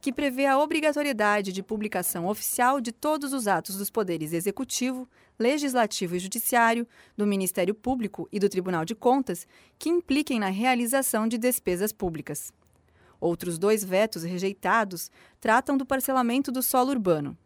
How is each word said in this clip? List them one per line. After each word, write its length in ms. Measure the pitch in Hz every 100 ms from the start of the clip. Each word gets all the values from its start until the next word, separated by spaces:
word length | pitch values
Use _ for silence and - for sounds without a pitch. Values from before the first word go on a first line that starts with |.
que 100 | -
prevê 360 | 254 285 254 277
a 100 | 269
obrigatoriedade 920 | 294 330 302 294 294 226 208 208 196
de 100 | 185
publicação 640 | 196 220 214 185 180 185 170
oficial 560 | 214 - - 247 277
de 100 | 233
todos 420 | 226 302 311 277
os 140 | 269 208
atos 300 | 180 - 190
dos 140 | 202
poderes 420 | - 196 165 156
executivo, 720 | 165 175 196 262 - 247 254 254 _ _ _
legislativo 760 | 233 294 285 254 220 - 180 180
e 40 |
judiciário, 680 | 190 226 - 240 226 233 233 _ - -
do 120 | 208
Ministério 480 | 196 185 - 180 214
Público 520 | - 254 214 - 165
e 80 | 208
do 100 | 196
Tribunal 340 | 190 185 175
de 120 | 160 226
Contas, 500 | 247 269 - 175 - _ _ _
que 120 | 302
impliquem 500 | 349 - 269 302 247
na 100 | 196
realização 760 | 190 247 254 233 269 262 220 226
de 100 | 233
despesas 540 | 247 247 - 175 208
públicas. 600 | - 185 160 - 151 - _ _ _ _ _ _ _
Outros 380 | 165 170 175 165
dois 240 | 196 220
vetos 400 | 190 185 220 190
rejeitados 880 | 170 180 190 196 180 220 208 175 - _ - _
tratam 380 | - 226 269 277
do 80 | 262
parcelamento 640 | 262 254 262 240 247 277
do 120 | 254
solo 260 | 247 262 254
urbano. 480 | 277 190 156 143 143